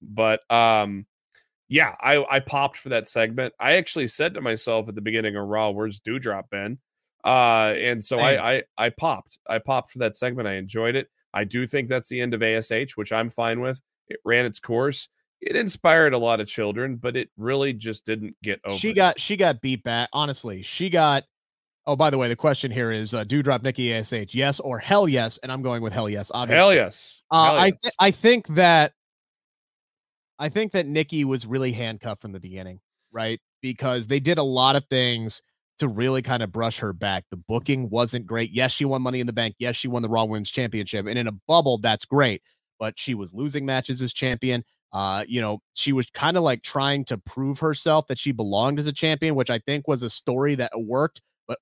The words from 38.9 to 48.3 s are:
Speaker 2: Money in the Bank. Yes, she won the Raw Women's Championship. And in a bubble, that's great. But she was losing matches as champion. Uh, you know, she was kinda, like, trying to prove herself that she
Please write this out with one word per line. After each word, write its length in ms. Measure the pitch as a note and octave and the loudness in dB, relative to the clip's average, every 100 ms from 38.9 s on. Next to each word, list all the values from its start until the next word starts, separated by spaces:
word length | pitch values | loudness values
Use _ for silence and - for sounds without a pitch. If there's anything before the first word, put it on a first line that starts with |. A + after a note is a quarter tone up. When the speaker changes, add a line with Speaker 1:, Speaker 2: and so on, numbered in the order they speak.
| C3 | 0
Speaker 2:
Money 180 | B2+ B2+ | -2 -2
in 60 | A#2+ | -2
the 60 | |
Bank. 220 | A#2 A2+ - | -2 -4 -2
Yes, 180 | B2 A#2 | -4 -4
she 120 | C3 | -4
won 140 | A#2+ | -4
the 60 | A2+ | 0
Raw 160 | A2+ | 0
Women's 260 | A2 A2 G2+ | 0 -2 -4
Championship. 560 | - A#2+ G#2 G2+ G#2 G2+ | -4 -4 -4 -4 -6 -4
And 120 | A#2+ | -4
in 100 | A#2 | -4
a 40 | G2+ - | -6 4
bubble, 320 | E3+ C#3 A#2 | 4 6 2
that's 260 | A2+ G#2+ | 2 0
great. 380 | - C#3 C3 G2 - _ _ _ | 2 4 4 2 -8 _ _ _
But 180 | A2 - | -8 -6
she 160 | - | -6
was 180 | A2+ F#2 | -6 -8
losing 320 | F#2+ D3 C#3+ | -8 -6 -4
matches 380 | C3+ C3 B2+ B2+ | -2 -4 -4 -6
as 100 | B2 | -6
champion. 520 | - C3 A#2+ B2+ A#2+ - _ _ | -4 -4 -2 -2 -2 -4 _ _
Uh, 320 | G2 G2 G2 G#2+ | -4 -2 -2 -4
you 120 | B2 | -4
know, 200 | A2 G#2+ - | -2 -4 -8
she 180 | - C#3+ | -6 0
was 180 | C3+ A#2+ | 0 -2
kinda, 300 | - D3+ F3+ | -2 0 2
like, 220 | D#3+ A#2+ | 2 0
trying 420 | - C#3+ C#3 C#3+ C3 | -4 -2 -2 -2 -4
to 120 | G#2+ | -8
prove 420 | - - C3+ C#3 | -8 -6 -4 -2
herself 460 | D#3+ D3 E3 D#3 - | -2 -2 2 2 2
that 100 | B2+ | -4
she 140 | C#3+ | -4